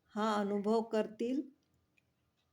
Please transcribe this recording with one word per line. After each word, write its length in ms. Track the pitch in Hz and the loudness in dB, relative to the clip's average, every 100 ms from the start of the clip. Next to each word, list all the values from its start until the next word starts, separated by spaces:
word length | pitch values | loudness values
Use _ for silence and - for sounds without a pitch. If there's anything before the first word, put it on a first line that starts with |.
| _ 214 | _ -2
हा 180 | 220 208 | 0 2
अनुभव 460 | 202 208 202 226 | 0 0 2 2
करतील 600 | 226 220 214 - 240 262 - - _ _ _ _ _ _ _ _ _ | 2 0 -2 -2 -2 -2 -4 -12 _ _ _ _ _ _ _ _ _